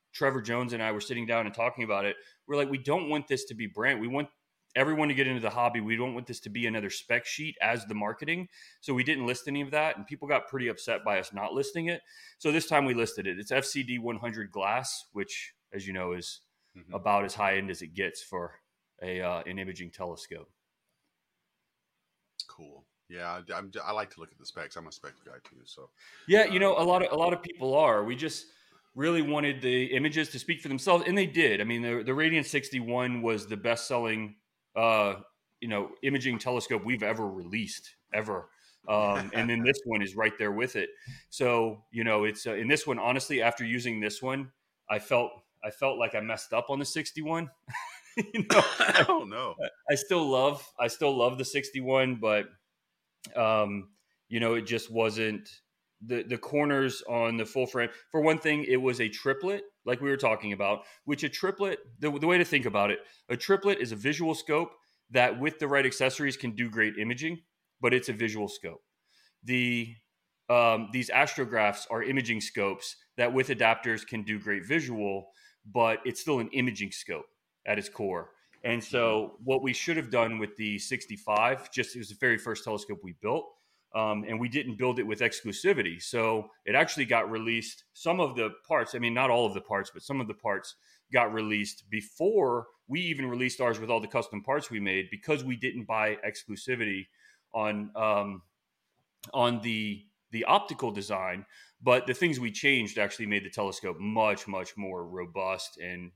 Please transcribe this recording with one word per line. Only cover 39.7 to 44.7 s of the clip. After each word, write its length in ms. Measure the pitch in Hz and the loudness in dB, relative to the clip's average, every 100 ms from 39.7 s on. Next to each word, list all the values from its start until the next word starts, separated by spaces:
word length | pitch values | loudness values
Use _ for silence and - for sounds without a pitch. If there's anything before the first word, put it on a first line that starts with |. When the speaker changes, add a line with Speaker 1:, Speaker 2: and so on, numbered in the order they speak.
| 139 | 2
Speaker 1:
one 180 | 120 110 | 0 -2
is 140 | 98 98 | -2 0
right 200 | 110 - | 0 2
there 140 | 107 | -2
with 240 | 101 127 107 | 0 -2 -2
it. 140 | 92 - - - - | -6 -8 -16 -18 -10
So, 540 | - 127 117 113 107 _ | 0 2 4 2 -2 _
you 120 | 113 | -2
know, 200 | 113 107 | 2 2
it's, 220 | 107 104 120 | 2 -2 -4
uh, 80 | |
in 140 | 104 113 | -2 2
this 180 | 147 - | 2 0
one, 120 | 117 | 0
honestly, 440 | 113 131 - 135 | 0 0 0 2
after 220 | 117 - | 2 2
using 360 | 117 120 123 110 | -2 -2 -2 -2
this 220 | 107 - | -4 -4
one, 280 | 127 135 131 _ _ | -4 -4 -6 _ _